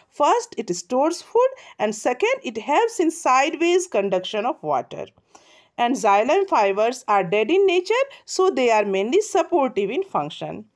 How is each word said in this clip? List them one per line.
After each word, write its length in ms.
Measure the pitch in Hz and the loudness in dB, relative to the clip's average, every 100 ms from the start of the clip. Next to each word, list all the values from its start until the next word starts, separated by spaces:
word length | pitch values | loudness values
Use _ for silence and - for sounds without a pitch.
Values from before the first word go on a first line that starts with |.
| _ | _
First, 460 | - 294 466 - - | 0 2 2 -2 -8
it 160 | 226 | -8
stores 480 | 175 - 254 302 339 | -8 -4 0 0 -2
food, 280 | - 453 523 - - - | -2 0 0 -2 -16 -6
and 140 | 214 | -4
second, 420 | 214 294 247 453 523 | -2 -4 -2 -2 -2
it 160 | 254 226 | -6 -8
helps 420 | 208 302 453 - | -2 0 0 0
in 100 | 330 | -2
sideways 760 | - 285 240 294 330 339 359 359 | 0 2 2 2 0 0 0 0
conduction 580 | 208 196 185 - 214 233 | -2 0 -2 -4 -4 -4
of 180 | 311 | -4
water. 440 | 156 131 - - - _ _ - _ _ _ - | -2 -4 -4 -12 -14 _ _ -20 _ _ _ -2
And 180 | 240 254 | -2 0
xylem 520 | 208 202 240 370 392 | 2 4 4 2 2
fibers 560 | 285 202 196 226 254 - | 2 2 2 0 -2 0
are 200 | 202 180 | 0 2
dead 260 | 208 226 | 0 2
in 140 | 370 392 | 2 4
nature, 380 | 349 359 466 554 - | 2 0 0 -2 -8
so 260 | - - 370 | -8 0 0
they 220 | 262 247 | 2 2
are 140 | 214 202 | 2 2
mainly 340 | 190 214 349 | -2 0 0
supportive 680 | 415 381 330 339 262 - 196 | 0 0 0 0 0 0 -2
in 140 | 277 | -4
function. 600 | 381 185 147 - 156 175 214 | -4 -4 -6 -8 -12 -12 -16